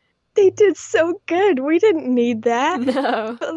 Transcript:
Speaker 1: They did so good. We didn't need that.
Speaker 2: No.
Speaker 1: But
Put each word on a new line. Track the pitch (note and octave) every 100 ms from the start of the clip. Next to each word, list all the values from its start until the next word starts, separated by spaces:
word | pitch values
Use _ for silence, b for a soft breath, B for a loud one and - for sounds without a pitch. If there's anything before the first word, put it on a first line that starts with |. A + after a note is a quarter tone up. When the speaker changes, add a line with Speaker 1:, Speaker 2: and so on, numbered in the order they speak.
| _ _ _
Speaker 1:
They | - F#4+
did | - G#4 D4+
so | - F4 E4 F4+ -
good. | E4+ G4+ C4
We | C#4 E4+
didn't | A4 D#4+ B3+
need | B3 A#3+ A3+
that. | A#3 A#3 D4 F4
Speaker 2:
No. | C4 B3+ C#4+ A3+ A3 A#3
Speaker 1:
But | -